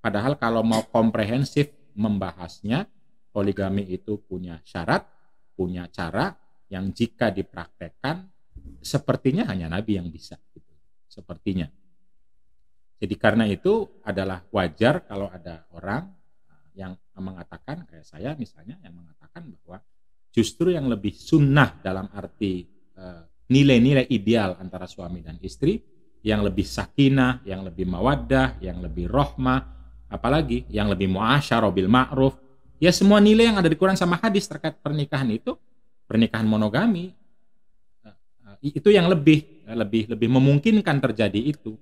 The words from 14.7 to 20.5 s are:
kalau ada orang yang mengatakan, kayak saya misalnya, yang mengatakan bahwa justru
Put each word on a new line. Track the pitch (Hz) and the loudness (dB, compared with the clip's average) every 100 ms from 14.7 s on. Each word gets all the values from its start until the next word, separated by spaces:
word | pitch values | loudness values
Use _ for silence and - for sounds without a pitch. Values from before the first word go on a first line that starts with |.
| 80 113 120 | 2 0 0
kalau | - 101 98 | -6 -10 -10
ada | 92 85 80 _ | -12 -18 -18 _
orang | 87 92 117 190 - - - - - - 95 | -16 -8 -8 -10 -20 -20 -20 -20 -20 -20 -18
yang | 92 92 - - | -16 -16 -20 -16
mengatakan, | 95 92 85 - - 160 175 | -14 -14 -18 -20 -16 -16 -16
kayak | 82 76 | -20 -20
saya | 78 110 156 | -14 -12 -10
misalnya, | 113 _ 85 180 | -14 _ -20 -20
yang | 160 | -20
mengatakan | 87 85 - 147 - 170 | -20 -20 -20 _ -20 -20
bahwa | - - 175 - - - _ _ | -20 -20 -20 -20 -20 -20 _ _
justru | - 107 | 0 0